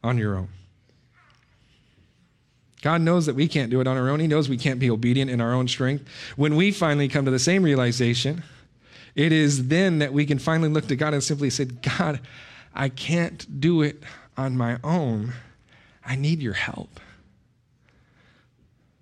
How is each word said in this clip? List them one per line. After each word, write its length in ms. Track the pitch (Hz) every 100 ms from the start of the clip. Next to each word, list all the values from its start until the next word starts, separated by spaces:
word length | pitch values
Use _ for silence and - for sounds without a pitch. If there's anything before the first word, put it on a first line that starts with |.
On 160 | 117 123
your 180 | 107 98
own. 120 | 92 - - _ _ _ _ _ _ _ _ _ _ _ _ _ _ _ _ _ _ _ _ _
God 200 | 147 165
knows 240 | 165 175 151
that 80 |
we 120 | 127 139
can't 240 | 151 120
do 100 | 127
it 60 | 127
on 120 | 131
our 100 | 127
own. 120 | 147
He 60 | 160
knows 220 | 151 139
we 80 | 123
can't 240 | 143 127
be 100 | 131
obedient 400 | 110 120 123 135
in 100 | 123
our 120 | 117
own 160 | 127 123
strength. 380 | - 127 143 127 - - -
When 200 | 147 151
we 160 | 196
finally 360 | 196 165 143 139
come 180 | 147 135
to 40 |
the 80 | 131
same 240 | 147 190
realization, 800 | 175 139 123 120 120 120 135 165 - - - _ _ - -
it 180 | - 160
is 360 | 160 151 139 127
then 300 | 160 190 160
that 140 | 143
we 100 | 143
can 140 | 147 139
finally 320 | - 160 160
look 160 | 151 -
to 80 | 135
God 160 | 151
and 100 | 147
simply 280 | - 147 143
say, 160 | 120 131
"God, 540 | 123 - - 165 143 123 - - - -
I 140 | - 135
can't 720 | 127 - 170 165 165 - 139
do 220 | 156 170
it 200 | 147 - - - - -
on 200 | 135 127
my 220 | 120 120
own. 520 | 147 175 143 110 110 123 - _ _ _ _ _
I 120 | - 131
need 240 | 147 165
your 140 | 127
help." 460 | 95 - - - - - - _ _ _ _ _ _ _ _ _ _ _ _ _ _ _ _ _ _